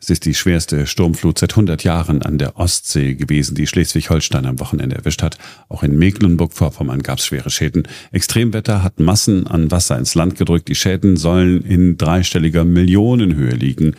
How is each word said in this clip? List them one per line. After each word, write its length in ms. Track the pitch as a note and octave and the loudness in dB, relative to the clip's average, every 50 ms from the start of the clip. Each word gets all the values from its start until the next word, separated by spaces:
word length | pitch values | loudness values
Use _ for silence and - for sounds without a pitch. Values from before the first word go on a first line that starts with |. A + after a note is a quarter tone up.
Es 80 | - - | -4 -2
ist 160 | F2 - - | -2 0 0
die 80 | E2 | -2
schwerste 540 | D2 - - F#2 F2 E2 - - D#2 D2 C#2+ | -2 0 0 0 0 0 0 -2 -2 -2 -2
Sturmflut 520 | - - - F2+ E2 D2+ - - E2 D#2 - | -2 -2 0 0 0 0 0 0 -2 0 0
seit 180 | E2+ D#2+ - | -2 0 2
hundert 280 | A2 G#2+ E2+ D#2+ - - | 2 2 2 0 -2 -2
Jahren 380 | F2+ E2 E2+ E2 E2+ D2+ - | -2 0 0 0 0 -2 -2
an 160 | - - D2+ C#2+ | -2 -2 -2 -2
der 180 | C#2+ - - | -2 -4 -4
Ostsee 580 | - E2+ F2 - - - - - D2+ C#2 C2+ C2+ | -2 -2 -2 -2 -4 -4 -4 -2 -2 0 -2 -2
gewesen, 400 | C#2+ C#2+ B1+ D2 D2 C2+ - - | -4 -2 0 0 0 0 -2 -2
die 120 | D2 D2 | -4 -4
Schleswig-Holstein 800 | - - F2+ E2 - - D#2+ - - E2+ D#2 - - - C#2 B1+ | -2 0 0 0 0 0 -2 -2 0 0 0 0 -2 -2 -2 -2
am 120 | C2 C2 B1+ | -4 -6 -6
Wochenende 380 | C2 - - D2 C2+ C2 C2 | -6 -6 -6 -4 -4 -4 -6
erwischt 260 | B1+ - D#2 - - | -4 -4 -6 -4 -2
hat. 140 | E2 D#2 - - - - - - _ - | -4 -4 -4 -6 -14 -20 -20 -20 _ -14
Auch 140 | - - | -8 -4
in 160 | C#2+ C#2+ D2 D2+ | -2 0 2 4
Mecklenburg-Vorpommern 1040 | F2 G2 G2 - G#2+ F2 E2+ D#2 E2+ D#2 - - E2+ C#2+ - - D2+ C2 B1+ C#2 | 4 4 2 2 2 4 4 2 0 -2 -2 -2 -2 -2 -2 -4 -6 -4 -4 -6
gab's 240 | B1+ C2 C2 - - | -6 -6 -6 -6 -6
schwere 240 | - D2 C2+ - C#2+ | -6 -6 -6 -6 -6
Schäden. 360 | - - D#2 D2+ - E2 - - - - - - | -4 -4 -2 -2 0 -2 -2 -4 -8 -20 -12 -6
Extremwetter 680 | - F2+ - - - C3+ B2 A2+ G2+ G#2+ - - G#2+ G2 | -4 -4 -2 0 0 0 0 0 -2 -2 -2 0 0 0
hat 160 | F#2 F#2 - - | 0 0 0 0
Massen 480 | D#2 F2 G#2 - - A#2 G2+ F#2+ - | 2 2 2 2 2 2 2 0 0
an 240 | - - E2+ D#2+ D2+ | 0 0 0 0 2
Wasser 280 | F2+ F2 - - C#2 B1 | 2 0 0 0 -2 -2
ins 160 | - - - | -2 -2 0
Land 240 | E2 E2 F#2 F2 - | 0 0 0 0 -2
gedrückt. 300 | F2 D#2+ E2+ E2 - - | 0 0 0 0 0 -2
Die 60 | D2 | -4
Schäden 440 | - - F#2+ F#2 F2+ - G2 F#2 D#2 | -2 0 -2 0 2 2 4 4 4
sollen 420 | D#2 E2+ F2+ F#2 F#2 F#2 F#2 E2+ | 2 2 2 4 4 4 2 2
in 360 | - - G2 F2 F2+ F2+ E2+ - | 0 0 2 4 4 4 2 2
dreistelliger 640 | - D#2 F2 F#2 F2+ - - F2+ E2 E2 D2+ E2+ E2 | 0 0 2 2 0 0 0 0 0 2 2 2 2
Millionenhöhe 880 | F2 F2 F2 F2+ F2+ F#2+ G2+ G#2+ A#2+ B2+ A#2+ G#2+ F2+ D#2 D2 C2+ B1 | 4 4 4 4 4 4 4 4 4 2 2 2 2 2 0 0 0
liegen. 460 | B1 A#1+ B1+ C2+ B1+ - D#2 D#2 - | 0 0 -2 -2 0 0 0 0 0